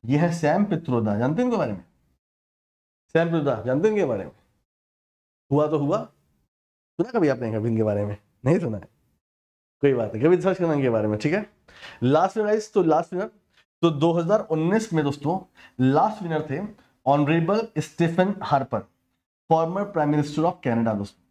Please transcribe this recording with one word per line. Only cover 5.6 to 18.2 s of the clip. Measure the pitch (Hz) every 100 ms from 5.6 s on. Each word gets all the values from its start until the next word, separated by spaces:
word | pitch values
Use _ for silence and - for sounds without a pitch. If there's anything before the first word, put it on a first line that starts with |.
| 151
तो | 156
हुआ, | 143 202 247 _ _ _ _ _ _ _ _ -
सुना | 208
कभी | 233 156
आपने | 123 117
कभी | 110 113
इनके | 113
बारे | 107 101 104
में? | 104 _ _ 127
नहीं | 185
सुना | 156 104
है, | - _ _ _ _ _ _ _ _ _
कोई | 143
बात | 127 110
नहीं, | 107
कभी | 147 180
रिसर्च | 180 185
करना | 170
इनके | 147 131
बारे | 113 107
में, | 107
ठीक | 147
है। | 185 208 _ _ - - -
लास्ट | 123 151 190 220
में | 208
गाइस, | 220 214
तो | 208
लास्ट | 170 156 175
विनर, | 180 214 _ _ _ _ _
तो | 170
दो | 143 165
हज़ार | 170 170 214 -
उन्नीस | 156 165 214 220
में | 160
दोस्तों | 143 139 143 185 - _ - -
लास्ट | 131 143 - -
विनर | 175 156 156
थे | 139 208 - _ _ 127
ऑनरेबल | 143 147 165 165 214 226 156
स्टीफन | 151 - 165 170